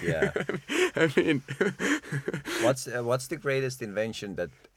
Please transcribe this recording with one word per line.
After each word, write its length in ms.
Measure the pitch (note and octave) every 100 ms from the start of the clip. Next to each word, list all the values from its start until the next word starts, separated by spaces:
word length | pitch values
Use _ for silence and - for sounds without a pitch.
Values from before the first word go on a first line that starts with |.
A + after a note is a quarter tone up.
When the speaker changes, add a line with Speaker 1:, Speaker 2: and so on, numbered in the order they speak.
Speaker 1:
yeah. 280 | E3 D#2+ - - - -
Speaker 2:
<laughs> 320 | - D#4 F4+ -
I 140 | D#3+ D#3
mean, 260 | E3 C#3+ -
<laughs> 1120 | C3+ G3 - C#4 D4+ - C#3+ - C#3+ - F4
Speaker 1:
What's, 240 | A2+ C3 B2
uh, 160 | A#2+
what's 240 | A#2+ B2+ -
the 80 | D3
greatest 460 | C#3+ C3+ C3 C3
invention 540 | A2 G2 A2 G#2+ G2+ E2+
that 140 | F2 - -